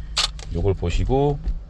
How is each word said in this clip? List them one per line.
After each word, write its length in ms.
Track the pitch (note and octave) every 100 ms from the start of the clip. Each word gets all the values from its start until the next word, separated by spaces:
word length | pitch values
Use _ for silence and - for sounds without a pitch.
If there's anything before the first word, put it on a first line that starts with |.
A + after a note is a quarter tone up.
| - - - - - E2+
요걸 180 | G2
보시고 680 | F2+ F2 - - C3+ C#3+ D3 - -